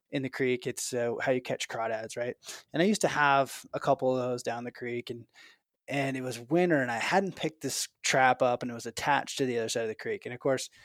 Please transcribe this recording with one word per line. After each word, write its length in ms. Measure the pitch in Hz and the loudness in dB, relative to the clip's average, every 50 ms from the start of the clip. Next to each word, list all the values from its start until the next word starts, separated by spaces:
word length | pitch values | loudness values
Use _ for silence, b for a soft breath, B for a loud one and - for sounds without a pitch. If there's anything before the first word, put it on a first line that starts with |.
| b _ | b _
in 120 | - 143 135 | -6 -4 -4
the 80 | 127 | -4
creek. 360 | - - 139 127 123 123 - | -2 -2 0 0 0 0 -2
It's, 260 | 131 120 - - - 131 | -6 -6 -6 -6 -4 -2
uh, 200 | 123 120 117 113 - | 0 0 0 0 0
how 120 | - 139 131 | 0 0 0
you 100 | 127 123 | 0 0
catch 260 | - 127 - - - | -2 -4 -4 -4 -6
crawdads, 480 | - 117 113 113 113 110 113 110 - | -4 -4 -4 -4 -4 -4 -6 -8 -8
right? 200 | 120 120 123 - - B B B B B B - | -6 -6 -6 -6 -8 B B B B B B 0
And 100 | 147 170 | 2 2
I 40 | |
used 160 | 208 214 - - | 2 2 2 0
to 60 | 147 | 0
have 560 | - - 147 143 139 139 135 - - - - - - | 2 4 4 6 6 4 4 2 -4 -12 -14 -8 -8
a 60 | 143 | -4
couple 360 | - 156 135 - 135 131 127 | 2 2 2 2 2 0 0
of 60 | 127 123 | 0 0
those 200 | 123 123 120 - | -2 -4 -4 -4
down 220 | - 117 120 120 | -6 -6 -6 -8
the 80 | 123 - | -10 -10
creek, 380 | - 127 120 120 120 - - | -10 -8 -6 -6 -6 -6 -8
and, 160 | 120 117 113 _ b b b b b b b _ _ _ _ - | -12 -12 -12 _ b b b b b b b _ _ _ _ -6
and 280 | 127 143 135 135 131 | -4 -2 -2 -2 -4
it 60 | 131 127 | -4 -6
was 180 | 127 113 117 | -6 -8 -8
winter, 420 | 120 120 151 175 180 180 160 143 131 | -4 0 2 4 4 4 4 4 2
and 80 | 123 | 0
I 80 | 117 127 | 0 -2
hadn't 380 | - - 175 196 196 180 - | -2 2 2 2 2 2 -4
picked 260 | - - 160 - _ - | -4 -6 -6 -6 _ -6
this 260 | 135 - - - - _ _ - | -4 -4 -4 -6 -6 _ _ -2
trap 400 | - - 135 131 127 127 - 131 | 2 4 6 6 6 6 6 4
up, 200 | 123 123 - 127 | 2 2 0 -2
and 80 | 123 | -6
it 40 | 120 | -8
was 120 | 117 - | -8 -10
attached 520 | 117 - - - 151 143 135 - - - - | -8 -8 -2 2 2 2 2 2 -2 -2 -2
to 80 | 139 | -2
the 120 | 127 120 117 | 0 0 0
other 100 | 113 117 | -2 -2
side 140 | - 120 113 | -2 -2 -2
of 40 | 110 | -2
the 80 | 107 | -4
creek. 300 | - - 117 107 98 - | -6 -6 -6 -6 -6 -6
And 80 | - 123 | -10 -12
of 60 | 123 | -2
course, 300 | - 143 135 123 - - b b | 0 0 0 0 -2 -8 b b